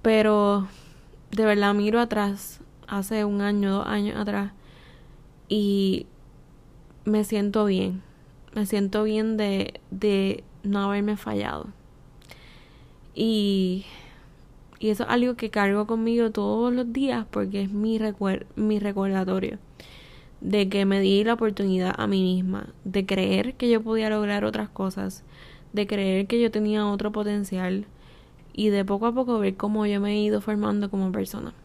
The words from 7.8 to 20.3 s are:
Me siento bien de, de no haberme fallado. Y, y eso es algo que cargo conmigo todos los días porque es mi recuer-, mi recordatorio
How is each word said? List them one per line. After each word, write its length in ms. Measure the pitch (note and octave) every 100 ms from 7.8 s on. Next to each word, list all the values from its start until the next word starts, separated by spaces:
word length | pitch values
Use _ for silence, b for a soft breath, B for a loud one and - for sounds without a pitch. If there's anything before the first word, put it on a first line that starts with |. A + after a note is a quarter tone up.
| F#3+ F#3 B B B - -
Me 120 | - G3+
siento 380 | G#3 G3 G#3
bien 320 | G#3+ G#3+ A3 G#3+
de, 440 | G#3 G3 G3 - -
de 540 | F#3+ G#3 G3 G3 G3+ - -
no 180 | G3+ G3+
haberme 360 | G3 G3+ G#3 G#3+
fallado. 500 | - G#3+ G#3 D2+ - - - - - - B B B B B B B B B
Y, 680 | - A3+ G#3+ G3+ G3 F#3 F#3 B B B B B B B - - -
y 120 | G#3+
eso 140 | G#3
es 40 | -
algo 280 | A#3+ B3 A#3
que 140 | A3
cargo 360 | G#3 G3 G3+ G#3
conmigo 440 | A3+ A3+ A#3 A3+
todos 420 | A3 G3+ A3 A#3+
los 200 | B3 A#3+
días 340 | A#3 C4+ A#3+ A3
porque 320 | - G3 G3+
es 80 | G3
mi 280 | G3+ A3 A3
recuer-, 480 | A3 G3 G3 F#3+ - -
mi 220 | G#3+ G#3
recordatorio 800 | G#3 G3+ G3 F#3+ F#3 F#3+ G3 G#3+ - B B B B B B